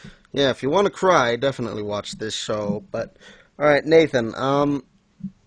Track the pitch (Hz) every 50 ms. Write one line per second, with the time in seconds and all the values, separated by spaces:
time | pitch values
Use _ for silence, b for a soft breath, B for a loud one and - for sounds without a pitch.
0 | b b b b b b - 139 139 131 117 - - 135 156 190 208 185 - -
1 | - 185 175 151 127 117 117 120 131 139 135 - 120 110 107 107 104 104 104 101
2 | 101 - - 98 107 110 - - - - 110 107 104 101 104 107 98 - - 113
3 | 110 - - b b b b b b b b - 147 151 147 139 - 143 165 160
4 | 160 143 - 123 117 113 - - 127 135 139 143 147 147 143 139 - _ _ _
5 | _ _ _ - - 196 - _ _